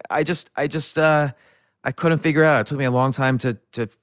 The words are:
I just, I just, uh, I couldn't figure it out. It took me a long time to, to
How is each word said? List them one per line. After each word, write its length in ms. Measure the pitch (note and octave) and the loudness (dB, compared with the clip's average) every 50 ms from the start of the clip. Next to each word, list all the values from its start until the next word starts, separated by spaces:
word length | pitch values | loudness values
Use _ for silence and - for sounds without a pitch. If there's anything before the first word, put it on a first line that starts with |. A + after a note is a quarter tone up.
| - - | -10 -4
I 140 | F#2 D#3 D#3 | -2 -2 -2
just, 260 | D#3 F3 D3+ - - _ | -2 -4 -6 -8 -10 _
I 100 | - C#3+ | -6 -4
just, 300 | D3 C3 D#3+ C#3+ - - D#3+ | -4 -4 -6 -6 -4 -2 0
uh, 340 | D#3 D#3 D#3 D3+ D3 C#3 B2 _ _ _ _ _ _ _ _ _ - | 2 4 4 2 2 0 -4 _ _ _ _ _ _ _ _ _ -8
I 80 | B2 B2+ | -8 -6
couldn't 280 | - - E3 E3 D3+ | -2 0 0 0 2
figure 220 | - E3 D3+ D3+ D#3 | 0 0 2 4 4
it 40 | |
out. 140 | D#3 D3+ B2+ B2+ | 4 4 2 0
It 40 | - | -2
took 100 | D3 C#3 | -4 -2
me 80 | C#3 | -2
a 40 | B2+ | 0
long 220 | B2 B2 B2+ C3+ C3 | 2 2 2 0 0
time 240 | - C3+ C3 C3 A#2+ | 0 0 0 0 0
to, 200 | - B2+ A#2 - _ _ - | 0 -2 -4 -6 _ _ -8
to 160 | A#2+ A#2 G2+ - _ | -8 -8 -8 -8 _